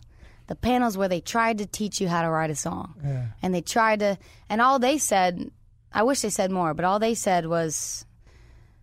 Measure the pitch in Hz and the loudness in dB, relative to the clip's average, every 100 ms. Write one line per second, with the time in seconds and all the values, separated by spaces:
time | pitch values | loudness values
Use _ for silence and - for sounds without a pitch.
0 | - - - - - 185 233 247 240 190 | -16 -20 -20 -20 -14 -4 2 2 2 0
1 | 190 175 - 226 233 214 196 - 208 - | 0 -2 -2 0 0 0 -6 -4 -4 -2
2 | 180 170 165 160 156 143 170 185 185 165 | 0 0 0 0 -2 -4 -6 -6 -10 -8
3 | 139 127 117 - 185 180 - 233 220 208 | -6 -4 -6 -4 -2 -2 0 2 2 2
4 | 208 190 - - - 214 254 269 247 302 | 0 -2 -10 -20 -6 2 4 4 2 2
5 | - 196 180 175 - - - _ _ 208 | 2 2 2 0 -10 -12 -20 _ _ 0
6 | 240 277 214 - 190 185 165 151 180 208 | 2 2 -2 -2 0 0 0 0 0 2
7 | 226 226 202 175 160 170 160 147 - - | 0 0 2 0 2 -2 -2 -4 -8 -10
8 | - - - - - - - _ | -14 -20 -20 -20 -20 -20 -20 _